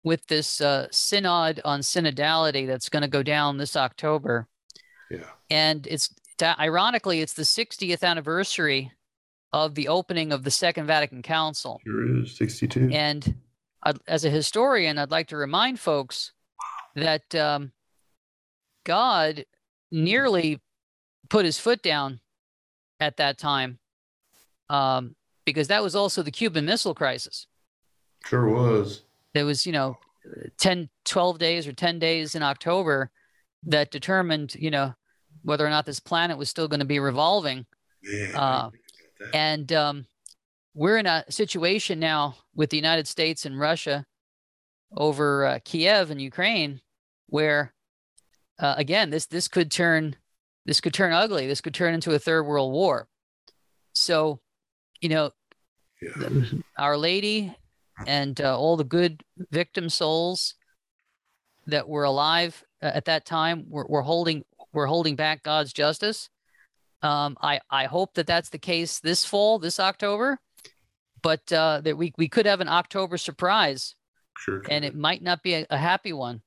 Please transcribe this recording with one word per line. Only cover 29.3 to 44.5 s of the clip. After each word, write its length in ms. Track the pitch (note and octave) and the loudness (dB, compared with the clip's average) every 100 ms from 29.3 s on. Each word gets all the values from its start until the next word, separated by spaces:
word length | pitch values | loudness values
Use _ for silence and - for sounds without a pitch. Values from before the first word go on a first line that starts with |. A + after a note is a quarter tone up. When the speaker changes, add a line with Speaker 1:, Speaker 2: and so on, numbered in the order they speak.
Speaker 1:
There 120 | D3 D3 | -2 0
was, 200 | C#3+ F3+ | -2 -2
you 60 | |
know, 260 | D#3 C3+ - _ _ - - - - | -2 -2 -6 _ _ -20 -18 -16 0
ten, 320 | F#3+ F3+ D#3 _ - | 2 2 -4 _ -2
twelve 320 | F#3+ F3+ D#3+ | 2 2 2
days 300 | E3 E3+ C#3+ | 0 0 -6
or 60 | |
ten 260 | B2+ F3 E3+ | -2 -2 0
days 340 | D#3+ E3 D3+ | 0 0 -2
in 100 | E3 | -2
October 680 | D3 C#3 E3 F#3 E3+ C#3 C3 _ _ _ _ _ | -2 -2 0 2 2 0 0 _ _ _ _ _
that 280 | D#3 D3+ D3 | 2 2 2
determined, 640 | C#3+ D#3+ F#3+ F3 D#3 C#3+ - | -4 0 0 2 -2 -4 -6
you 160 | D#3 | -2
know, 240 | D3 C#3 B2 _ _ _ - | 0 -2 -6 _ _ _ -10
whether 220 | C3 D3 D3+ | -2 0 2
or 40 | |
not 160 | D3+ D3 | 2 -2
this 140 | C#3 | -10
planet 380 | - E3+ F3 D3 | -2 0 0 -2
was 120 | C#3+ | -6
still 180 | - D#3+ | -4 -2
gonna 180 | D3 C#3 | -2 0
be 140 | C#3+ | 0
revolving. 680 | C#3 B2+ D#3 G3+ D3+ C3 A#2+ _ _ _ | 0 2 4 4 0 -6 -12 _ _ _
Speaker 2:
Man, 340 | G2+ G#2 G3 C#3+ | -8 -6 -4 0
Speaker 1:
Uh, 40 | |
Speaker 2:
I 300 | C3+ C3 A#2 | 0 0 -2
didn't 20 | |
think 120 | A#2+ - _ _ _ | -12 -20 _ _ _
about 120 | G#2+ | -4
that. 40 | D#3 | -2
Speaker 1:
and, 380 | D#3 D3+ C#3+ | 0 -2 0
um, 320 | D#3+ D3 C#3+ B2+ _ - _ _ _ _ | 0 0 -4 -14 _ -20 _ _ _ _
we're 240 | D3 E3 A3 | -2 2 2
in 80 | G3 | 2
a 200 | D#3+ - | 0 -2
situation 680 | - G#3+ F3+ E3+ G3+ - E3 | -4 -2 0 0 0 -2 0
now 360 | D#3+ D#3 C#3+ A#2+ _ - | 0 2 -2 -6 _ -2
with 140 | D3+ | 0
the 80 | D3+ | 2
United 300 | D#3 E3 D#3 | 2 0 -2
States 380 | - D#3+ D#3 D3 | -2 -2 -2 -8
and 140 | C3+ | -2
Russia 460 | D3+ E3 - C#3+ C#3+ _ _ _ _ | 0 0 -2 -4 -6 _ _ _ _